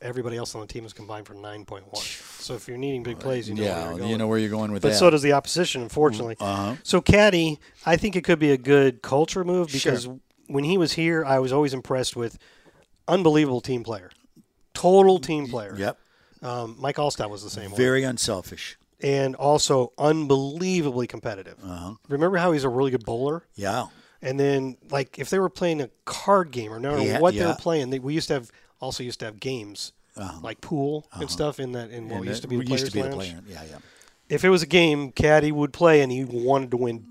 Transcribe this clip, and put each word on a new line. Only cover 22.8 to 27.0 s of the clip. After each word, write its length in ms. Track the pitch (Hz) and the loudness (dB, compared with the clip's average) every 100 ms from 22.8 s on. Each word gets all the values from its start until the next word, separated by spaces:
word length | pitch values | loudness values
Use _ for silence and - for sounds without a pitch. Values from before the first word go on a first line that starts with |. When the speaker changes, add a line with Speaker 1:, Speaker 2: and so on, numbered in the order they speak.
| 135 | 0
Speaker 1:
good 140 | 123 | 0
bowler? 400 | 113 117 135 165 _ | -2 -4 -2 -4 _
Speaker 2:
Yeah. 320 | - 98 117 104 _ _ _ | -6 -4 -2 -4 _ _ _
Speaker 1:
And 180 | 131 139 | -6 0
then, 360 | 139 139 131 123 - | 2 2 -2 -10 -6
like, 280 | 139 135 - | -6 -6 -8
if 100 | 135 | -2
they 80 | 190 | 0
were 120 | 185 | 0
playing 300 | - 175 156 | -2 -2 -2
a 80 | 127 _ | -4 _
card 460 | - - - 196 165 | -12 -6 2 4 2
game 220 | 123 107 | -6 -8
or 60 | 110 | -6
no 120 | 131 | -4
matter 100 | 147 | 0